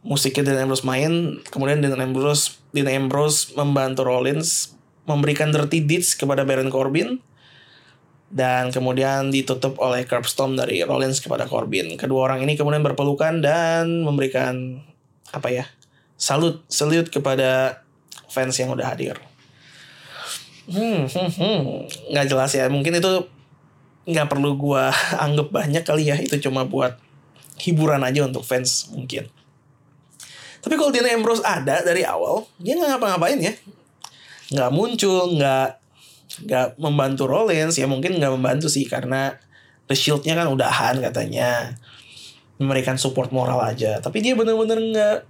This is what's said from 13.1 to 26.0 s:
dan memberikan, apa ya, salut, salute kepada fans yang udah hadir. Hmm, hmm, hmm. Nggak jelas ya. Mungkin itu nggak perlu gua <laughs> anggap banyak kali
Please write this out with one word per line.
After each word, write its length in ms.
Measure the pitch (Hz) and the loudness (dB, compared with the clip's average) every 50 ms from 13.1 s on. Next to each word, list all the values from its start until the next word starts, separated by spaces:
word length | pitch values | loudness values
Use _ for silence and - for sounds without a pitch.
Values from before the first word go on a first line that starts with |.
| 143 143 156 160 165 165 | 0 2 0 0 0 2
dan 640 | 156 143 156 170 170 165 165 165 165 165 170 170 165 | 2 2 2 2 2 2 2 2 2 0 0 0 0
memberikan, 800 | 151 143 139 135 135 131 127 131 127 127 127 127 127 127 127 - - - _ _ _ _ _ _ - - | 0 0 0 0 0 0 0 -2 0 -2 -4 -6 -8 -10 -12 -16 -20 -20 _ _ _ _ _ _ -12 -12
apa 160 | 151 139 123 | -6 -4 -2
ya, 160 | 127 123 127 - _ _ _ _ _ _ _ _ _ _ | -2 -2 -4 -6 _ _ _ _ _ _ _ _ _ _
salut, 400 | - - 143 147 165 170 151 - - _ | -2 0 2 2 2 2 0 -2 -8 _
salute 400 | - - 147 151 156 170 165 165 | -2 0 2 2 2 2 2 0
kepada 720 | - 143 123 135 135 131 135 131 131 131 131 131 127 - _ _ _ _ _ _ - - - - | -2 -2 0 0 2 2 4 4 4 4 2 0 -2 -4 _ _ _ _ _ _ -20 -20 -20 -6
fans 300 | - 131 131 127 127 127 | -2 -2 -2 0 0 -2
yang 140 | 127 127 127 | -2 -2 -2
udah 100 | 123 120 | -4 -4
hadir. 320 | 127 - - - - - - - - - _ - _ _ _ - - - - - - - - - - - - - - - - - - - - - - | -4 -4 -4 -6 -6 -6 -10 -14 -20 -20 _ -20 _ _ _ -20 -20 -20 -20 -20 -20 -20 -20 -20 -20 -16 -14 -12 -12 -12 -12 -14 -18 -20 -20 -14 -6
Hmm, 400 | 175 190 220 233 220 170 139 131 | -4 -2 0 0 0 0 0 0
hmm, 220 | - 180 185 170 170 | -2 -2 -2 -2 0
hmm. 300 | 190 170 202 220 180 139 - - - - - - - - - - | 0 0 0 2 0 0 -2 -4 -8 -10 -12 -14 -14 -10 -2 0
Nggak 140 | 143 143 135 | 0 2 2
jelas 220 | 131 131 131 139 - | 2 2 2 2 2
ya. 160 | 139 131 131 | 2 2 2
Mungkin 320 | 139 143 139 160 170 175 | 0 0 0 0 0 2
itu 240 | 175 190 185 185 175 - - - - _ - _ _ _ _ _ _ _ _ _ _ | 2 2 2 0 -2 -4 -12 -20 -20 _ -20 _ _ _ _ _ _ _ _ _ _
nggak 240 | - 165 160 147 143 | -2 0 0 0 0
perlu 320 | 147 139 139 143 143 139 | 0 0 2 0 0 0
gua 320 | 143 143 139 131 135 131 131 - - | 0 0 2 2 2 2 2 0 0
<laughs> 200 | - - - - | -2 -2 -2 0
anggap 240 | 147 147 147 147 - | 2 2 0 0 0
banyak 400 | 202 - 208 151 143 160 165 - | -2 -2 0 0 0 -2 0 0
kali 240 | 151 156 | 0 2